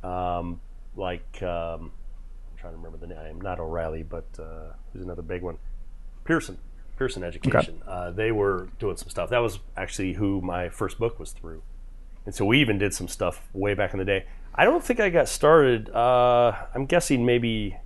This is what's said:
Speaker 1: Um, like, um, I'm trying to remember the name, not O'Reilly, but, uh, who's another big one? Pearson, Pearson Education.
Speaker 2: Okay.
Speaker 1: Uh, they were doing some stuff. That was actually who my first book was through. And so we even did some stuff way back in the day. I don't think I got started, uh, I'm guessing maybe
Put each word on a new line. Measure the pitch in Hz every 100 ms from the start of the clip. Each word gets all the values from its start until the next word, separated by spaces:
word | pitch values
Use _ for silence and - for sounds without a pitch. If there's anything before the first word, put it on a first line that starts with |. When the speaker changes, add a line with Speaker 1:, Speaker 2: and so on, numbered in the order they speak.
Speaker 1:
Um, | 90 90 90 87 87 85 - - - -
like, | 92 87 - -
um, | 92 85 85 82 80 - - - - - -
I'm | -
trying | 87
to | 82
remember | 82 80
the | 85
name, | 82 78 80
not | 95 90
O'Reilly, | 80 85 82 80
but, | 80 85 - -
uh, | 80 80 80 - -
who's | 92
another | 90 85
big | 82 90
one? | 87 80 - - - - - -
Pearson, | - 160 - 92 - - - -
Pearson | 131 -
Education. | 87 78 - - - 82
Speaker 2:
Okay. | -
Speaker 1:
Uh, | 92 87
they | 87 110
were | 110 101 92 92 -
doing | 104 85
some | -
stuff. | - 85
That | 120
was | 117 87 - -
actually | 95 - 95
who | 85 104 98
my | 87 87 87
first | - 98 -
book | 113 -
was | 80
through. | - 85 78 - - - - - -
And | -
so | -
we | 101 131
even | 131 101
did | 98
some | - 85
stuff | - 90 - -
way | 98 101
back | 98 98
in | 98
the |
day. | 95 98 - - -
I | -
don't | 180 330
think | - 240
I | 208
got | 170 135
started, | - 151 160 135 117 110
uh, | 113 123 123 123 120 120 110 -
I'm | 120
guessing | 135 170 - 135
maybe | 120 120 117 110 104 -